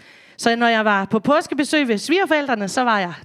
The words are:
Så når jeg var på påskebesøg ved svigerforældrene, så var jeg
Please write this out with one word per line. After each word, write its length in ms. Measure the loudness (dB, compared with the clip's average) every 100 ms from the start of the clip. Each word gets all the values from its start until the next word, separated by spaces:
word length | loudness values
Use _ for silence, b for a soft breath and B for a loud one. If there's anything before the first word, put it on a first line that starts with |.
| B B B B
Så 200 | -2 2
når 100 | 2
jeg 180 | 2
var 200 | 2 0
på 140 | 0 -2
påskebesøg 720 | 2 0 0 -4 0 0 0
ved 100 | -2
svigerforældrene, 680 | 0 0 2 0 0 -4 -2
så 140 | -2
var 160 | 0 0
jeg 160 | -2 -8